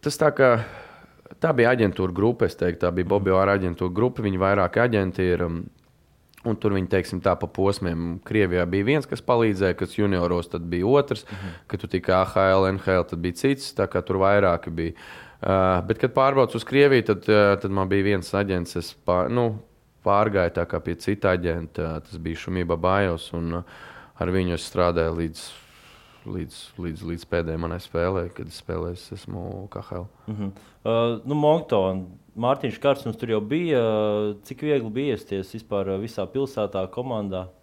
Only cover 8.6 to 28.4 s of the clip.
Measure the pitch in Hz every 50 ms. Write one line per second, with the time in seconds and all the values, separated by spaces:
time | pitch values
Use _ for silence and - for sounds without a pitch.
8.6 | 87 87 87 98 101 113 143 156 131 - - - - - 127 117 117 110 101 92
9.6 | 98 95 104 - 95 87 - - 107 101 95 90 87 87 87 87 85 - - 85
10.6 | 85 85 87 87 90 104 135 143 139 143 131 107 - - 107 95 95 95 85 -
11.6 | - _ - 95 - - - 95 - - 92 92 92 - - - 95 95 95 95
12.6 | 95 95 95 95 - - 95 92 85 - - 85 85 90 87 - - 135 139 135
13.6 | - - - - 101 92 - 95 87 - 95 95 95 95 101 101 98 92 85 82
14.6 | - - 82 82 80 82 80 - - - - - - - - _ - - 95 95
15.6 | 95 92 92 90 87 95 113 - - 127 120 139 131 135 139 135 127 110 - 117
16.6 | - - 127 139 143 143 135 123 110 - 104 90 - - 110 104 104 101 101 98
17.6 | - 98 98 95 95 95 101 101 95 101 104 92 85 - - 98 104 98 95 90
18.6 | 85 82 - 87 85 - - _ _ - 90 90 90 65 113 123 120 117 107 110
19.6 | - _ _ _ _ _ _ _ _ 101 98 101 107 110 101 98 90 85 - 85
20.6 | 85 - - 87 - - 87 - - - 101 104 - 98 92 90 85 87 82 85
21.6 | 82 80 _ - 78 82 80 78 78 - - 82 80 85 82 78 - - 90 92
22.6 | 87 85 87 80 85 92 95 101 101 92 85 82 - - - 85 85 85 85 87
23.6 | 82 - - - - - - - - - _ - 85 87 90 95 92 90 87 82
24.6 | - - - 87 90 87 85 87 80 82 82 82 85 80 78 - - - - -
25.6 | - _ - - - - - - - _ - - - - - 92 - - - -
26.6 | - - - - 87 85 80 76 - 87 85 85 - _ - 87 82 80 80 80
27.6 | 85 85 85 87 - - - 85 85 90 98 92 85 87 - -